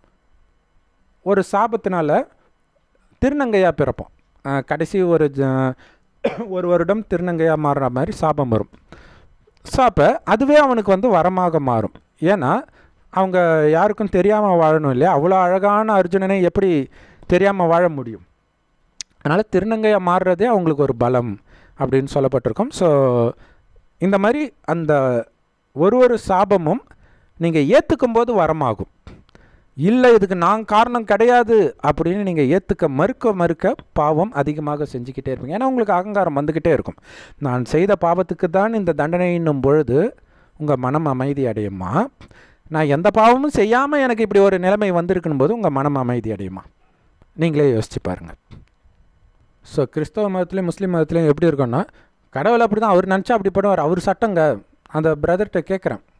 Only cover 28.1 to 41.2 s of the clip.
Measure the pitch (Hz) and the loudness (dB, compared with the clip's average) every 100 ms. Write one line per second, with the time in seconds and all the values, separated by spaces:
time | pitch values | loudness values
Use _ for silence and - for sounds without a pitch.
28.1 | 226 240 220 156 160 135 104 - _ - | 0 0 0 0 0 -2 -4 -8 _ -20
29.1 | - _ _ _ _ _ - 170 247 247 | -20 _ _ _ _ _ -4 0 4 6
30.1 | 226 190 185 170 220 214 208 240 240 220 | 6 4 0 0 0 0 0 2 -2 -2
31.1 | 208 233 247 226 226 156 - - - 170 | 2 4 4 4 2 2 0 -2 -2 -2
32.1 | 196 196 165 135 180 - 202 160 135 196 | -2 -2 0 2 0 -2 -2 -2 0 -2
33.1 | 262 233 190 170 165 196 285 - - 151 | 0 -2 0 -2 0 -2 -4 -6 -2 0
34.1 | 156 208 143 143 151 147 147 143 127 120 | 0 -2 -2 -4 -4 -6 -6 -8 -10 -12
35.1 | 135 131 131 123 190 262 262 214 180 196 | -10 -8 -8 -8 -4 -2 -2 0 -2 -2
36.1 | 202 180 139 147 160 170 135 - - - | -2 -2 -2 -2 -2 0 0 -2 -12 -20
37.1 | - - - 143 123 120 156 196 196 170 | -20 -20 -8 -4 -4 -2 0 0 0 0
38.1 | 175 180 175 175 190 214 220 175 147 147 | 0 -2 -4 -2 0 0 -2 -2 -2 -2
39.1 | 175 180 175 165 139 135 151 131 131 220 | 0 -2 -2 -2 0 2 2 2 0 0
40.1 | - _ _ _ - 151 135 127 147 156 | -4 _ _ _ -10 -4 -2 -2 -2 -2
41.1 | 127 | -4